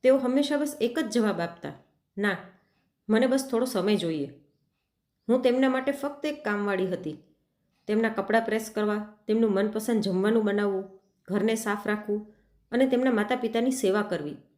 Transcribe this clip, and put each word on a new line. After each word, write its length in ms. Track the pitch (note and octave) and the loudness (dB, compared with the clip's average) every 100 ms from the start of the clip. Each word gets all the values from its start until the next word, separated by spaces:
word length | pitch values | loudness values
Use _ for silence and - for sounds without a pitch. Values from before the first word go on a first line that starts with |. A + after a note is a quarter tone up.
તેઓ 140 | B3+ C4 | 6 4
હંમેશા 400 | B3+ C4 C#4+ D4 | 4 2 2 0
બસ 200 | D4 - | -2 -2
એક 180 | A#3 C#4 | -4 -2
જ 120 | A#3 | -2
જવાબ 300 | A#3+ G#3+ E3+ | 0 0 0
આપતા, 320 | E3+ - D3 D3 _ _ _ - | -4 -8 -14 -14 _ _ _ -4
'ના, 200 | G#3 F#3+ - - _ _ _ _ - | -2 -2 -8 -20 _ _ _ _ 0
મને 180 | A3 B3+ | 2 4
બસ 200 | C4 C4 | 2 0
થોડો 140 | A#3 B3+ | -2 0
સમય 300 | G#3 F#3 G3+ | 0 2 0
જોઈએ.' 320 | F3 D#3 C#3 - _ _ _ _ _ _ _ _ - | 0 -4 -6 -10 _ _ _ _ _ _ _ _ 0
હું 120 | B3+ | 2
તેમના 280 | B3+ B3+ C4+ | 4 4 2
માટે 220 | C4 C4 | 2 -2
ફક્ત 340 | C#4+ C#4+ C#4+ D4+ | -4 -6 -4 -6
એક 180 | D4 | -4
કામવાળી 440 | G#3+ G#3 G3+ G3 F#3 | -4 -2 0 0 -2
હતી. 300 | F3+ F3+ D#3 _ _ _ _ _ _ - | -4 -6 -12 _ _ _ _ _ _ -2
તેમના 220 | G#3+ A3+ | 0 0
કપડાં 360 | A3 F#3+ A3 A3+ | -2 2 2 2
પ્રેસ 260 | A3 A3 - | -4 -4 -2
કરવા, 420 | G#3 G#3 G#3 - - | -2 -2 -6 -14 -2
તેમનું 240 | A3 A3+ | 2 2
મનપસંદ 500 | F#3+ G#3 G#3+ A3 A#3+ | 2 0 -2 0 0
જમવાનું 440 | G3+ F3+ G3+ A3+ G#3+ | 0 0 2 2 2
બનાવવું, 540 | G3+ G3+ F#3+ F#3+ - _ _ - | 0 0 -2 -6 -16 _ _ -4
ઘરને 300 | G3+ G#3+ A3+ | 0 0 0
સાફ 320 | A3 G#3 - | -2 -4 -2
રાખવું 460 | G#3 G#3+ G#3 G#3 - _ _ _ | -4 -4 -6 -6 -20 _ _ _
અને 160 | A#3 C4 | 2 2
તેમના 240 | B3 C4 | 4 2
માતા 240 | A3+ G#3 B3 | 2 0 -2
પિતાની 360 | A3+ A3+ A#3+ | -2 0 0
સેવા 300 | C4 G3+ G3+ | 0 2 2
કરવી. 340 | G3+ E3+ D3+ C#3+ _ | 0 -4 -6 -12 _